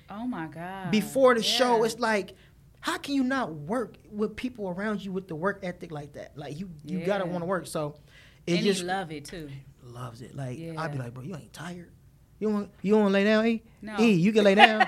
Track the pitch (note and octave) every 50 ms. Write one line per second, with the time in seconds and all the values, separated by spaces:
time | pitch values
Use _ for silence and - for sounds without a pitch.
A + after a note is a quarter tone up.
0 | - - F#3+ G#3 A#3+ B3+ A3+ F3 D#3+ D#3 - E3 E3+ F3+ F#3+ F#3+ F#3 F3+ F#3 G#3+
1 | G#3 - - C4+ C4+ B3+ A#3+ A3+ G#3 - - - B3+ B3 A#3+ A3 A#3 A3+ A3+ -
2 | A#3+ A3+ A3 G3+ F3+ - - - - - _ - - - _ _ - - E4 -
3 | - - C#4+ C#4 B3+ B3 C4+ C4+ A#3 D#3 E3 D3+ C#3+ D3+ A3 C4 A3 - - -
4 | - - A3 G#3 G#3+ G#3 G#3+ - - B3+ B3 - G#3 F#3 F3 F3+ G3+ A3 G#3 F#3+
5 | F3 G3 F3+ F#3+ F#3+ - E3 D3+ E3 G3+ G3 G3 - F3+ F3 F3 F#3 E3 D#3 D3
6 | D3 C#3+ C#3+ C3 F#2 - - C3+ D3+ C#3 C#3+ D3+ G3 F#3 E3 - - C#3+ F3+ F3+
7 | E3 F3 G3+ G3 F#3 E3 F3+ F3 E3+ F3 G3 F3 D3+ - - E3+ D3+ D3 - -
8 | - - - - - - - _ _ E3+ F3 F3 - G#3 F#3+ F#3 F3 F3+ F#3 G3
9 | F#3 D#3 D#3+ D3 C#3+ - G3+ F3 D3+ C#3+ C3+ C3+ C#3 - - _ C3+ B2 A#2+ A#2+
10 | B2+ B2 A2+ A#2 B2+ - - C3+ C3+ B2+ B2+ D3 E3 E3 E3 D#3 D#3+ D#3+ D3 C3+
11 | B2 A#2+ A2+ C3 B2 C3+ F#3 C#3+ C3 - - - D3+ F3 F3 F3 E3+ - - _
12 | _ - _ _ _ _ _ - G3+ G#3+ G#3 G3+ G3+ G3 - - - F#3 G#3+ G#3+
13 | G#3 G3 G3 G3 G3 G#3+ A3 G#3+ A3 A#3 A3+ A3 - - - - - G#3+ G#3+ G#3
14 | A3 A#3 G3+ E3 E3+ G#3 G#3+ A3 G#3 G3 F#3+ G#3 - - A3 A3 -